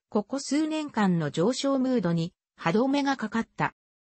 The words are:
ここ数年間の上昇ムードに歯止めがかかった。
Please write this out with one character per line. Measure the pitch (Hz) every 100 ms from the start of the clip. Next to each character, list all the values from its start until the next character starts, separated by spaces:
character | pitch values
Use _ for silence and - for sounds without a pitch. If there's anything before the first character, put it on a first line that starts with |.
| _
こ | 208
こ | - 269
数 | - 285 311
年 | 311 294
間 | - 196 170
の | 147
上 | 160 190
昇 | 262 277 269
ム | 262 247
ー |
ド | 175
に | 170 165 - _ _
歯 | 165
止 | 196 269
め | 285
が | 277 269
か | 214
か | 226
っ | 220 -
た。 | 147 - _ _